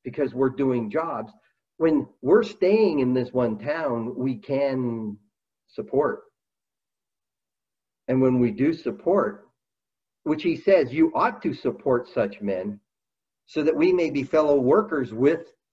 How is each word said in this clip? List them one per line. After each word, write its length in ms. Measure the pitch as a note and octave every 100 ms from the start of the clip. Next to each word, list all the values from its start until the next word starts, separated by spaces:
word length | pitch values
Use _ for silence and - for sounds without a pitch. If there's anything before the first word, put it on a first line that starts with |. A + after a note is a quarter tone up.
because 300 | B2+ A#2+ C3+
we're 160 | B2 C3+
doing 420 | C3 C3+ B2 A2
jobs. 400 | D3 E3 B2 G#2+ _ _ _ _ -
When 320 | E3 D3+ B2+ -
we're 200 | C3 G#3+
staying 580 | A3+ - F#3 G#3+ G#3 D3
in 120 | B2+
this 220 | B2+ A#2
one 240 | B2+ A#2+ G#2
town, 560 | B2+ D#3+ D3+ A#2 A2+ B2+
we 200 | C3 A2+
can 800 | - C#3 C#3 C3 B2 A2+ A2 G2+ _ _ _ _ _
support. 540 | - G#2 C3+ C#3+ - - _ _ _ _ _ _ _ _ _ _ _ _ _ _ _ _ _ -
And 140 | C3
when 180 | C3 B2+
we 100 | A#2+
do 220 | G#2 C#3+
support, 720 | D#3+ B2 G#2 E3+ G3 A2+ - _ _ _ _ _ _ _ _
which 180 | D3+ D3+
he 140 | F3 D3
says, 380 | - F#3 B2+
"You 180 | C#3+ D#3+
ought 280 | - A3 G#3
to 100 | A3
support 560 | - C3 - - B2 B2
such 320 | B2+ G#2 G#2
men 400 | G2+ F#2 G2 G#2 _ _ _ _ _ _ _
so 160 | D#3+
that 140 | D3+ D3
we 160 | F3
may 180 | F3+ D#3+
be 120 | C#3
fellow 360 | B2+ D#3 D3+ C#3+
workers 540 | B2+ F3 G#3 D3+ A#2+
with 400 | A2 C#3 E3 - _ _